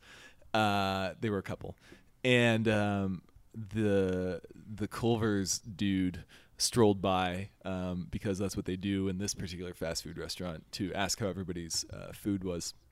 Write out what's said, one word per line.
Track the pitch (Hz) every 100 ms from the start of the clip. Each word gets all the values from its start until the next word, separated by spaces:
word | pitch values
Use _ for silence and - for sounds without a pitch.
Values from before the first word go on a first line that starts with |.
| - - - - -
Uh, | 110 107 101 95 95 95 82
they | 113
were | 101
a |
couple. | - 92 95 - - - - _
And, | 127 123 120 113 113
um, | 107 104 101 98 92 - - -
the, | 113 104 107 107 98 95 92 92 87 -
the | - - 104 104
Culver's | - 117 117 110 101 95 -
dude | 123 95 101 95 92 87 - - - -
strolled | - 120 107 101
by, | 98 92 92 90 101 -
um, | - 92 92 90 85
because | 107 110 92
that's | 98 104
what | 92
they | 92
do | 101 98 95
in | 92
this | 101
particular | - 90 87 90
fast | 87 82 82
food | - 82
restaurant, | 80 - 90 80 -
to | - 95
ask | 95 95 -
how | 104
everybody's, | 90 90 87 82 - -
uh, | 95 92
food | 90 107 101
was. | 92 87 - - -